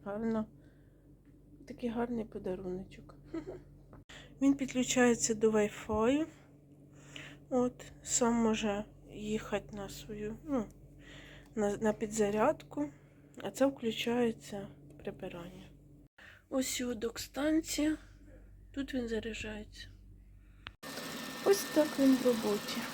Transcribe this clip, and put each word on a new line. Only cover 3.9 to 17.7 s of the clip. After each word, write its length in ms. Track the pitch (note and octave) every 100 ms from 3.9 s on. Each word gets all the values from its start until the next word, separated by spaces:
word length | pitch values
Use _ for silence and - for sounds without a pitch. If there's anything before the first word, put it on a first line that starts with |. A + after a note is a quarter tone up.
| - - - - -
Він 120 | C4+
підключається 800 | C#4 C4 B3+ B3 B3+ B3 A#3 -
до 160 | A3 A3
Wi-Fi. 760 | G#3+ G#3 - - G#3+ A3+ C#4+ D#4+ - - - - - - - - - - - -
От, 220 | B3+ B3 B3 - -
сам 320 | - - A#3
може 500 | A#3 A3+ A3 A3 G3+ G#3+ - -
їхати 640 | F3 G#3 G#3+ - G3+ G3 G#3
на 120 | G3
свою, 480 | - - G#3 G#3 A3+
ну, 200 | D#4 C4+ G3+ - - - - - - - -
на, 220 | - G3+ G3+
на 160 | A3
підзарядку, 960 | G#3 A3 A3 G3+ G#3+ A#3+ D#4 - - D4 - - - - -
а 80 | -
це 160 | - C4+
включається 1040 | C4+ A#3 A3 - A#3+ A#3+ A3+ - G3+ G3 - - -
прибирання. 640 | - G3 F#3 F3 F3 F#3 G3 - - - - _ - - _
Ось 300 | C4+ C4 -
його 140 | B3
док-станція. 1040 | A#3 A#3 - - - D4 D#4 D#4+